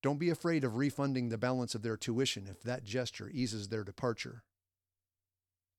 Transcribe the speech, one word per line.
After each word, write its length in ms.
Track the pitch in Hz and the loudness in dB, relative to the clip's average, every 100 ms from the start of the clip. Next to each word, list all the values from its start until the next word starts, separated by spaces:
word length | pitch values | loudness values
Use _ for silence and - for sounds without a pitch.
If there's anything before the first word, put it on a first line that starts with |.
Don't 160 | 135 143 | 2 4
be 100 | 170 | 2
afraid 340 | 160 170 165 | 2 2 4
of 120 | 135 110 | 2 2
refunding 540 | 143 - 139 131 120 | 0 2 0 2 0
the 80 | 113 | 2
balance 340 | 123 127 120 | 2 2 0
of 80 | 117 | -2
their 160 | 113 110 | -2 -2
tuition 480 | - 117 131 - 98 | 0 2 2 0 -8
if 140 | 92 | -8
that 220 | 117 127 | -4 -4
gesture 440 | 113 120 120 - 101 | -2 -2 -2 -6 -8
eases 360 | 143 127 110 101 | -2 -2 -2 -4
their 140 | 110 | -4
departure. 600 | 101 - 127 113 127 117 _ _ _ _ _ _ _ _ _ _ _ _ _ | -4 -2 -2 0 -6 -10 _ _ _ _ _ _ _ _ _ _ _ _ _